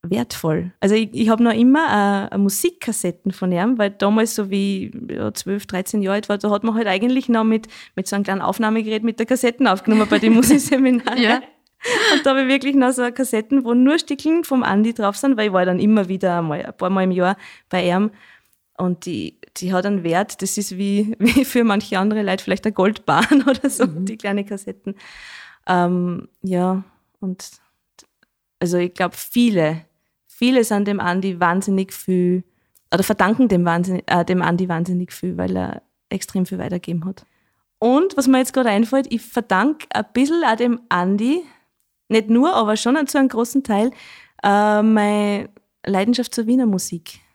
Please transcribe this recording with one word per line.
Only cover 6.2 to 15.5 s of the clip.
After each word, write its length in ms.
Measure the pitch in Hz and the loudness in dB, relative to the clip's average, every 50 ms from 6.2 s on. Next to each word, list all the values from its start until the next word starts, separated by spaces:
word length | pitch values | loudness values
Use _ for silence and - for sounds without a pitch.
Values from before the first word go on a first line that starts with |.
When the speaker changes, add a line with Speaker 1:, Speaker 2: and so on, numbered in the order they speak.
| 208 - | -2 -4
Speaker 1:
war, 80 | 208 | -6
da 140 | 196 - 214 | -2 0 0
hat 120 | 208 - - | -2 0 0
man 120 | 226 214 | -2 -2
halt 120 | 226 233 | 0 0
eigentlich 400 | 208 185 196 220 247 254 269 254 - | 0 0 0 0 0 0 0 0 0
noch 140 | 233 220 220 | 0 2 2
mit, 220 | 220 220 220 220 - - - - - _ | 2 0 0 -2 -8 -20 -20 -20 -12 _
mit 100 | - 190 | -8 -6
so 80 | - 202 | -4 -4
einem 80 | 202 202 | -4 -2
kleinen 180 | 185 196 196 | -2 -4 -2
Aufnahmegerät 600 | - - 196 - 226 214 220 226 220 214 220 214 220 | -2 -4 -2 -2 -2 0 0 -2 -2 -2 -4 -2 -2
mit 140 | 233 226 | -4 -2
der 80 | - 240 | -2 -2
Kassetten 400 | - 254 247 - 240 240 - 269 | -2 0 0 0 -2 0 2 2
aufgenommen 400 | 220 185 190 - - 214 214 214 208 | 2 2 2 2 2 2 2 4 4
bei 100 | 214 208 | 2 4
den 140 | 214 220 226 | 4 6 6
Speaker 2:
<laughs> 20 | |
Speaker 1:
Musikseminaren. 840 | 226 262 226 294 285 - - 285 262 269 254 254 240 233 240 233 262 | 6 6 6 4 4 4 2 2 4 4 4 2 2 0 -2 0 2
Speaker 2:
Ja. 200 | 240 214 233 254 - - _ _ _ _ _ _ - 466 494 440 440 440 311 | 2 2 2 0 -2 -10 _ _ _ _ _ _ -6 -2 -2 2 2 2 2
Speaker 1:
Und 120 | 277 302 | 2 2
da 60 | 277 | 2
hab 60 | 262 | 2
ich 100 | 269 269 | 2 2
wirklich 280 | 254 269 277 247 277 277 | 2 0 0 0 2 2
noch 160 | 277 254 247 | 4 4 2
so 180 | 262 254 247 240 | 2 0 -2 -4
Kassetten, 520 | 240 - 262 - - 214 220 - 277 269 247 | -2 -4 -4 -2 -2 -4 -2 0 0 0 2
wo 100 | 233 240 | 2 2
nur 240 | 247 254 269 302 330 | 4 4 4 4 2
Stickeln 440 | - - 285 277 - 311 320 349 330 | 0 -4 -8 -4 0 0 0 0 0
vom 200 | - 269 254 233 | 0 -2 0 0
Andi 300 | - 196 202 214 226 233 | 2 2 2 2 0 0
drauf 220 | - 214 202 202 | -2 -2 -2 -2
sind, 200 | - - 277 262 | 0 0 0 0
weil 100 | 214 214 | 2 0
ich 60 | 208 | 2